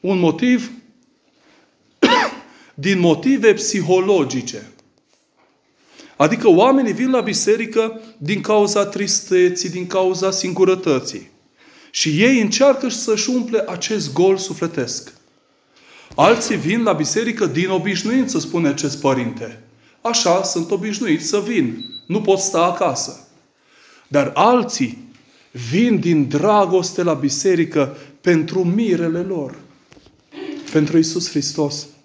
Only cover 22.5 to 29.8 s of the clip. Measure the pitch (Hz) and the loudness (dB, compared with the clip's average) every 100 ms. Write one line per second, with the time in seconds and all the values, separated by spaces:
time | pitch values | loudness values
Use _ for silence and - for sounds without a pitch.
22.5 | - 175 175 175 131 - - - _ _ | 0 0 0 -2 -2 -8 -12 -20 _ _
23.5 | _ _ _ _ _ _ 143 143 - 202 | _ _ _ _ _ _ -2 0 2 4
24.5 | 247 208 - 127 - - - _ _ _ | 4 0 -4 -4 -6 -20 -20 _ _ _
25.5 | 123 120 156 240 202 151 165 131 147 196 | -14 -4 0 2 2 2 2 2 0 2
26.5 | 208 196 185 175 - 175 151 143 135 196 | 4 4 2 0 -2 -2 0 -2 -2 0
27.5 | 180 160 156 135 - - - - 170 156 | 2 2 0 -2 -4 -20 -6 0 2 2
28.5 | 185 175 190 226 170 170 165 185 185 139 | -2 0 0 0 0 0 -4 -4 -6 -8
29.5 | - - _ | -12 -20 _